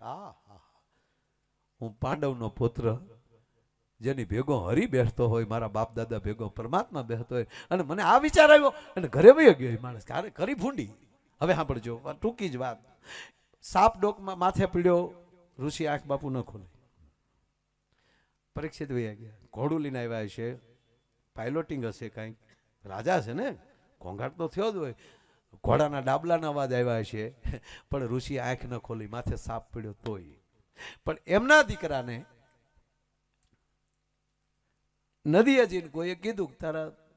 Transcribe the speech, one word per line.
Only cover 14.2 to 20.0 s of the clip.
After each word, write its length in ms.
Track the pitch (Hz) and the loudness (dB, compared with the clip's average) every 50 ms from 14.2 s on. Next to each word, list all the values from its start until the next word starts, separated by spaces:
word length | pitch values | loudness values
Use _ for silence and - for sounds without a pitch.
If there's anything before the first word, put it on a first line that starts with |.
| 196 196 190 175 | -8 -10 -4 0
માથે 280 | 180 190 190 - 196 | 0 0 2 2 0
પડ્યો, 480 | 180 - 180 175 180 175 175 175 165 - - - _ _ _ _ _ _ - | 0 0 2 4 4 4 4 2 -2 -10 -16 -20 _ _ _ _ _ _ -8
ઋષિ 280 | 131 151 147 - 160 | -8 -6 -6 -4 -4
આંખ 180 | 151 147 139 120 | -4 -4 -4 -4
બાપુ 260 | 143 139 139 151 139 | -6 -6 -6 -4 -6
ન 120 | 131 123 113 | -6 -6 -6
ખોલે. 240 | - - 104 92 90 _ - _ _ _ _ - _ _ _ _ _ _ _ _ _ _ _ _ _ _ _ _ _ _ _ _ _ _ _ _ _ _ _ _ _ - | -8 -12 -20 -20 -20 _ -20 _ _ _ _ -20 _ _ _ _ _ _ _ _ _ _ _ _ _ _ _ _ _ _ _ _ _ _ _ _ _ _ _ _ _ -12
પરીક્ષિત 380 | 151 147 156 - - 156 135 131 | -10 -10 -10 -8 -8 -8 -6 -4
વયા 220 | 120 117 107 104 | -4 -4 -6 -8
ગયા, 180 | 104 117 107 107 - - - - | -12 -18 -20 -20 -20 -20 -16 -8
ઘોડું 280 | 107 127 143 160 160 | -4 -4 -2 -2 -2
લઈને 180 | 151 143 131 | -4 -4 -6
આવ્યા 220 | 123 | -6